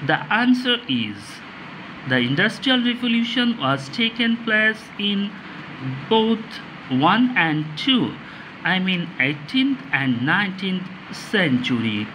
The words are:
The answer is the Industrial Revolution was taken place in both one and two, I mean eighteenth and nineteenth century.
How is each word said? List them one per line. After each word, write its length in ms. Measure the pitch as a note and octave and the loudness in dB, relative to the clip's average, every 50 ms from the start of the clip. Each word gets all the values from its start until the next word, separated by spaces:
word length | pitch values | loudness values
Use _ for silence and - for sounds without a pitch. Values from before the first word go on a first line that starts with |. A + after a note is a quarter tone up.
| - | 2
The 140 | - D#3+ D#3 - - | 0 0 0 0 0
answer 460 | G#3+ A3 B3 B3 B3+ B3 - B3 A#3+ A#3+ - - | 2 4 6 4 4 4 4 0 0 0 0 -2
is 280 | C3+ A#2+ A2 G#2 G2+ G2+ - - - - - - - - - - - - - - - - - C3 | -2 0 0 -2 -6 -10 -12 -14 -16 -16 -16 -16 -16 -16 -16 -14 -14 -14 -14 -14 -14 -12 -2 0
the 80 | C3 | 2
Industrial 680 | B2+ A#2+ B2 C#3 D#3 G3 A3 A3 - - C4+ C4 B3 A#3 | 2 4 2 4 4 2 2 2 0 2 2 2 4 4
Revolution 720 | A#3+ A#3 A#3+ B3 A#3+ A#3 A#3 A#3 A#3 - C4 B3 A#3+ A3+ - | 2 0 0 0 2 2 2 2 2 2 2 2 2 2 2
was 300 | C#3 C3 C#3 C3+ C3+ - | 2 2 2 0 -2 -6
taken 460 | - - A3+ A3+ A3+ A#3+ A#3+ A#3 A#3 A#3 - | -2 0 0 0 2 0 2 2 2 0 0
place 360 | A3+ G#3+ G#3+ G#3+ A3 A3 - - - - - | 2 2 4 4 2 2 0 -10 -14 -8 -4
in 320 | G3+ G3+ G3+ G3 G3+ G3+ - - - - - - - - - - C3 C3 C3 C3+ - - | -2 0 0 0 -2 -2 -6 -12 -14 -14 -14 -14 -14 -14 -12 -8 -6 -6 -6 -6 0 2
both 360 | A3 A3 A3 A3+ A3+ G#3+ - - - - - - - - - - | 4 4 4 4 2 0 -2 -10 -12 -14 -14 -14 -16 -16 -6 0
one 460 | C3 B2+ C#3+ E3+ G3 A#3 B3+ B3 - | 2 4 6 6 6 6 4 4 4
and 280 | F#3+ E3+ E3 D3+ D3+ D3+ D#3 - - | 2 2 2 2 0 -2 -4 -6 -4
two, 360 | - C4+ C4 A#3 D3 G#2 - - - - - - - - - - | 0 2 2 2 2 0 -4 -8 -14 -14 -16 -16 -16 -16 -16 -4
I 160 | - E3+ F3+ F#3 | -2 0 0 2
mean 300 | F#3 F#3 F#3 F3 E3+ E3 - - | 2 0 0 0 -2 -6 -2 0
eighteenth 600 | B2+ C#3 D3+ C#3+ - - - C4 C4 C#4 C4+ B3+ - - | 0 0 0 -2 -6 -2 0 2 2 2 0 -2 -4 -4
and 280 | - C3+ C#3 C3 B2 A2+ A#2+ | -2 0 2 2 0 2 2
nineteenth 600 | D3+ E3+ G3 G#3 G3 F#3 - G3+ F#3+ F#3 F3+ F3+ - - - - - | 2 2 2 0 -2 -4 -4 -4 -2 -2 -4 -6 -8 -12 -14 -14 -14
century. 920 | - - - - - G#3 F3+ D3+ B2+ B2 B2 - B2+ A#2 A2+ A2+ G#2+ G2+ G#2+ G#2 | -12 -12 -8 0 2 2 4 4 2 2 2 0 0 0 0 0 0 -2 -4 -6